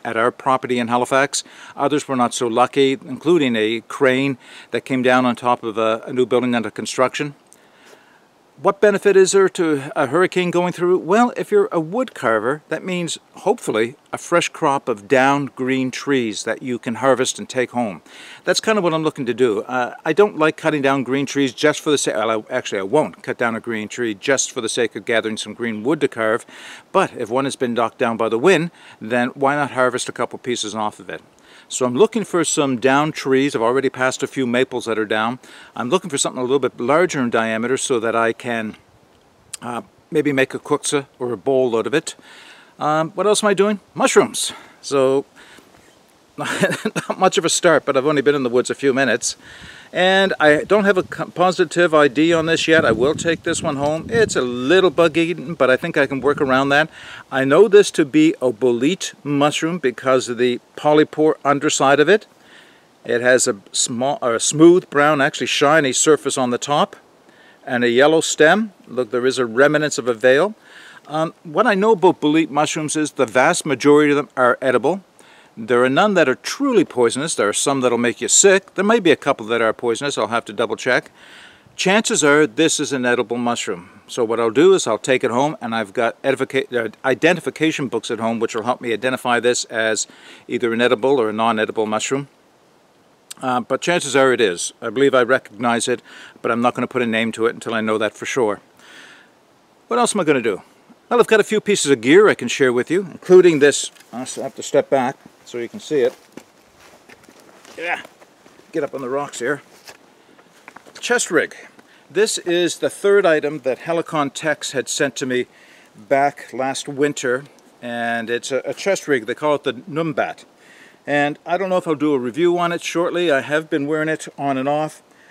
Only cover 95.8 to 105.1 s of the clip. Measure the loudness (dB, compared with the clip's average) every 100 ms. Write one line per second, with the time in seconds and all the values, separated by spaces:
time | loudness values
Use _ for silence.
95.8 | -2 -6 -8 -20 -20 -8 -4 0 0 -2
96.8 | -4 -2 -2 -2 -2 -2 -2 -2 -6 -4
97.8 | -2 -2 -4 -6 -6 -2 -2 -4 _ _
98.8 | -20 -20 -20 -20 _ _ _ _ _ _
99.8 | -4 0 0 0 0 2 0 -4 -8 _
100.8 | _ _ -2 0 4 2 2 -2 0 0
101.8 | 2 2 6 6 6 2 -2 0 2 2
102.8 | -2 -4 -4 -6 6 8 8 6 4 2
103.8 | -4 -14 -16 -14 -12 -10 -10 -12 -2 0
104.8 | 0 -2 -2